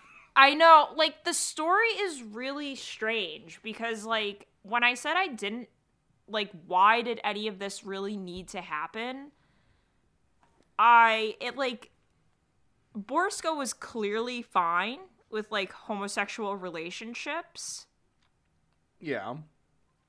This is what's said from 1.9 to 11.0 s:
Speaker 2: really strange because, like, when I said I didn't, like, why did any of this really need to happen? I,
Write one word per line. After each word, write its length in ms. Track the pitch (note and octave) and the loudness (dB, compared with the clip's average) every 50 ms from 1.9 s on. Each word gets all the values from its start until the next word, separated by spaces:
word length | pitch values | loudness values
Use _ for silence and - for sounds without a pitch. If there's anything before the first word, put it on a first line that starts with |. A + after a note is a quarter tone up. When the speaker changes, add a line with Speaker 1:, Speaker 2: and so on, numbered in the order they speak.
| G#4+ F4+ G4+ F#4+ D#4 C4+ A#3+ | 0 -2 -4 -4 -6 -8 -14
Speaker 2:
really 520 | G#3+ G#3 A3+ B3+ C4 C#4 C#4+ D4 C#4+ C4+ | -14 -12 -8 -8 -6 -6 -6 -8 -10 -10
strange 840 | A3+ - - - - A3 A3 A3+ A3+ G3 E3 D3+ D3+ D3+ E3+ D#3+ - _ | -10 -12 -14 -10 -6 -4 -2 -2 -2 -2 -4 -8 -12 -16 -20 -20 -14 _
because, 420 | A3+ G#3+ - A3+ A#3 A3+ G#3+ G3+ | -12 -10 -8 -6 -6 -6 -6 -6
like, 420 | A3+ A3+ A3 G#3+ G3+ G3 G3+ - _ _ _ | -4 -4 -2 -2 -4 -8 -10 -18 _ _ _
when 220 | _ F#3+ A3 A#3+ A#3+ | _ -4 -2 2 2
I 100 | A#3+ B3 | 2 0
said 220 | B3 - D4 D#4+ | 0 -4 -2 0
I 120 | F4+ F#4+ F4+ | 0 0 -2
didn't, 400 | C4 G#3+ G3+ G3+ A3 A#3+ B3 - _ _ _ _ _ _ _ _ _ _ _ - | -4 -6 -8 -8 -8 -8 -10 -14 _ _ _ _ _ _ _ _ _ _ _ -8
like, 240 | G3+ A3 G#3 F#3+ - E3 D#3 D#3 | -6 -6 -6 -6 -8 -18 -10 0
why 340 | F3 F3+ F#3+ G#3 A3+ A#3 | 4 6 8 8 6 6
did 180 | A#3 A#3+ A#3 - - | 2 -2 -6 -4 -4
any 240 | G#3 G#3 G#3 G#3 G#3+ | -6 -6 -4 -6 -8
of 100 | G3+ F#3 | -8 -8
this 260 | G3 G3+ F#3+ - - | -10 -10 -10 -10 -10
really 320 | G3+ G3 G3 G3 G3 G#3+ | -10 -8 -8 -6 -8 -8
need 340 | G3+ F#3+ F3+ F3 D#3 D#3 - | -8 -10 -10 -12 -14 -14 -12
to 120 | - F#3+ | -12 -12
happen? 680 | F3 F3+ D#3+ D3+ D#3 E3 - A3 A#3 B3 C4 C4+ C#4 D4 _ _ _ _ _ _ _ _ _ _ _ _ _ _ _ _ _ _ _ _ _ _ _ _ _ _ _ _ _ - | -10 -8 -8 -6 -6 -8 -8 -8 -8 -8 -10 -12 -14 -18 _ _ _ _ _ _ _ _ _ _ _ _ _ _ _ _ _ _ _ _ _ _ _ _ _ _ _ _ _ 4
I, 580 | G#3+ A#3 A#3+ A#3 | 6 8 10 10